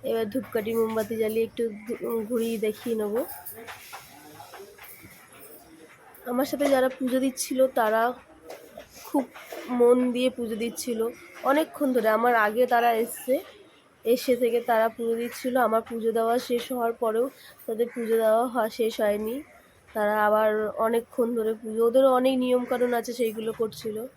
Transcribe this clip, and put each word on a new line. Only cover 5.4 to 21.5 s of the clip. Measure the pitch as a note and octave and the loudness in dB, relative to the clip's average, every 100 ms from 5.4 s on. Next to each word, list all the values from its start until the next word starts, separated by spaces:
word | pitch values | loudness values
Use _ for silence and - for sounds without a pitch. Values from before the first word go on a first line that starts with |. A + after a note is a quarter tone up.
| - - - - - - - - | -20 -20 -20 -20 -20 -20 -20 -16
আমার | - B3 | -4 -2
সাথে | C4+ C4 C#4+ | -2 -2 0
যারা | C4+ B3+ | 2 2
পুজো | C4 B3+ C4 | -2 -2 0
দিচ্ছিল | C4+ C4 - B3+ C4 | -2 -4 -6 2 2
তারা | B3+ A3 A3 A#3 B3 - - - - - - - - | 2 0 2 0 -4 -16 -20 -20 -20 -18 -20 -20 -20
খুব | - C#4+ B3 - - - - | -4 -4 -4 -12 -14 -12 -6
মন | B3 A#3+ B3 B3 | 4 6 6 2
দিয়ে | A#3+ B3+ | 2 0
পুজো | B3+ A#3 A3 | 0 -6 -4
দিচ্ছিল | A#3 - C4 A3 A3+ - - - | -6 -6 -6 -2 -4 -6 -20 -6
অনেকক্ষণ | - C#4+ D#4+ - C#4+ | 2 2 0 -2 0
ধরে। | B3 A3 | 2 4
আমার | A3 A#3+ A#3 | 4 4 4
আগে | G#3 G#3+ B3 | 2 2 4
তারা | A#3+ A#3 | 4 4
এসছে, | A3+ A#3 - - C#4 - - - - _ _ | 2 -2 -4 -2 -2 -2 -20 -20 -20 _ _
এসে | A3+ A#3+ - A#3+ | 0 0 2 2
থেকে | A#3+ A#3 | 2 0
তারা | A#3 A3+ A3+ | 2 2 2
পুজো | A3+ A3+ A3+ | 0 -2 -2
দিচ্ছিল। | A#3+ - C4 B3+ | -4 -4 -2 2
আমার | A3+ A3 | 2 2
পুজো | A3+ A#3 A3+ | -2 -4 -2
দেওয়া | A3+ A3+ A#3+ | 0 2 0
শেষ | A#3+ A#3+ A#3+ | 0 -4 -2
হওয়ার | B3+ A#3 | -2 -2
পরেও | A#3 A3+ A3 C4+ - - - - | 0 -2 0 -2 -4 -20 -14 -8
তাদের | A3 A#3 | -4 -4
পুজো | B3 A3+ A3+ | -2 0 2
দেওয়া | A3 A3 B3 | 4 4 2
হ-, | A#3+ A3 | 0 -2
শেষ | - A3 A3+ | 0 -2 0
হয়নি। | G#3+ G#3 G#3+ C4 - - _ _ _ | 0 0 -4 -6 -10 -20 _ _ _
তারা | A3 G#3 G#3+ G#3 | -2 0 2 4
আবার | G#3+ A3 G#3+ G#3+ | 4 4 2 -2
অনেকক্ষণ | - A3+ A#3 A#3 - A#3 | 0 0 0 -2 -2 0
ধরে | A#3 A3 | 0 -2